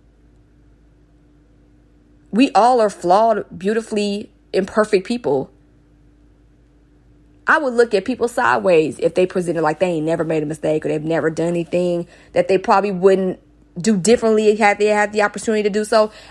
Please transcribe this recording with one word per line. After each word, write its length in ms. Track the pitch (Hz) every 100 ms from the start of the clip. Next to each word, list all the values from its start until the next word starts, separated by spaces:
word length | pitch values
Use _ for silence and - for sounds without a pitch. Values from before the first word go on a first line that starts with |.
| _ _ _ _ _ _ _ _ _ _ _ _ _ _ _ _ _ _ _ _ _ _ _
We 220 | 196 269
all 280 | 190 233 254
are 100 | 214
flawed, 560 | - 175 190 226 208 - 170
beautifully 720 | 185 220 226 214 208 202 - _ _
imperfect 560 | 190 190 - 214 190 190
people. 420 | 240 143 131 - _ _ _ _ _ _ _ _ _ _ _ _ _ _ _ _ _ _ _ -
I 120 | 311
would 160 | 277
look 180 | 233 233
at 140 | 196 190
people 200 | 247 240
sideways 720 | 262 240 247 202 165 160 -
if 160 | 165
they 120 | 175 185
presented 340 | 190 170 165
like 180 | 156 160
they 100 | 185
ain't 180 | 165 156
never 180 | 165
made 180 | 160 160
a 40 | 151
mistake 400 | 156 160 156 151
or 20 |
they've 160 | 156
never 240 | 156 160 156
done 200 | 160 170
anything 580 | 175 165 175 180 175 170 - _
that 160 | - 175
they 80 | 190
probably 340 | 190 196 202
wouldn't 480 | 185 190 190 190 - _ _ _ -
do 200 | 190 208
differently 580 | 170 240 226 220 214 208
had 220 | 208 202
they 80 | 208
had 260 | 208 208
the 80 | 208
opportunity 420 | 208 208 - 214
to 60 | 208
do 160 | 202
so. 260 | 214 226 214 - -